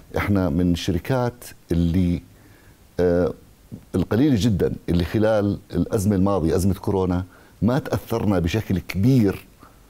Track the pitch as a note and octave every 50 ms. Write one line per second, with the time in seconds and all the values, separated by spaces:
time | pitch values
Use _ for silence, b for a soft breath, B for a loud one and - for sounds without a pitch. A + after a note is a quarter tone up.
0 | B - - F#2 - - G#2 F#2+ F#2 E2 C#2 E2+ F2+ F2+ E2+ E2 - - F2 F2
1 | - - C3+ B2+ B2 A#2+ - - - - - - - - - E2+ F2 E2+ D#2+ F#2+
2 | - F2 E2+ - - B B B B B B B B B B B B - - -
3 | F2 F2+ F2 F2+ F2 - - - - - - - - - - - - - - F#2
4 | E2+ - G#2+ A2+ C#3+ D#3 B2+ G2 G2+ B2 G2 E2 D#2 C2 - - - - F2 F2
5 | E2+ - - A2 G#2 A2 A2 G#2 G2+ G2+ F2 - - - - E2+ E2+ - - G#2+
6 | F#2 G#2+ G#2 F#2 F#2+ G2 G2+ F2+ D#2 D#2+ D2 F#2+ F2 G2 F2+ - - A2 G2 F#2+
7 | F#2 F#2 F2+ F2+ F#2+ B B B B B B B F#2 A#2 B2+ D#3+ - - - -
8 | - - A2+ A2+ F#2 G#2 G2 F2 E2 E2 F#2 A2 - - F#2+ F2 - - - F#2
9 | G2 B2+ C3+ B2 G#2 F#2+ - - - - - B B B B B B B